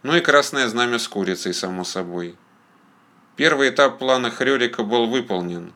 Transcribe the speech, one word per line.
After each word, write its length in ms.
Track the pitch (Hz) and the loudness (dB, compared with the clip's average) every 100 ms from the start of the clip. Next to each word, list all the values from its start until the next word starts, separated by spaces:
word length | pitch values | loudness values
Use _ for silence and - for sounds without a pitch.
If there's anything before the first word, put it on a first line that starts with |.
Ну 120 | 131 | 2
и 40 | 170 | 2
красное 480 | 165 143 139 139 123 | 6 4 4 -2 0
знамя 320 | 117 120 120 | 0 0 0
с 80 | - | -4
курицей, 480 | 104 95 90 95 | -4 -2 -2 -4
само 280 | 87 92 92 | -4 -6 -6
собой. 520 | 90 95 90 87 87 87 _ _ _ _ _ _ _ _ _ | -6 -6 -6 -8 -8 -12 _ _ _ _ _ _ _ _ _
Первый 340 | - 147 143 135 | 0 2 4 2
этап 280 | 123 139 113 | 4 2 2
плана 320 | 131 127 123 | 0 2 0
Хрерика 540 | 117 131 135 120 117 | -2 0 2 0 -2
был 240 | 107 120 113 | 0 0 2
выполнен. 680 | 127 113 95 87 87 87 | -2 -2 -4 -4 -8 -12